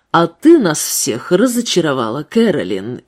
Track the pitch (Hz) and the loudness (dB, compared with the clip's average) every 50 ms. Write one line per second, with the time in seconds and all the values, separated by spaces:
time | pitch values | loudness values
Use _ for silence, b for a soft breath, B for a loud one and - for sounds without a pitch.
0 | B _ - 165 170 165 - _ - 302 339 320 226 170 151 - - - - - | B _ 0 0 0 0 -2 _ 4 6 6 6 4 2 -2 -4 -6 -6 -6 -4
1 | - - 107 120 - - 180 185 233 262 233 240 240 - - 180 160 156 135 131 | -4 -4 -4 -6 -4 -2 0 2 2 0 0 -2 -4 -2 -2 0 0 0 0 -2
2 | 117 110 113 143 151 - - 226 226 220 165 143 90 90 104 92 98 117 123 - | -2 -4 -6 -8 -8 -4 0 0 2 2 0 -2 -2 -4 -6 -6 -6 -8 -10 -10
3 | - | -6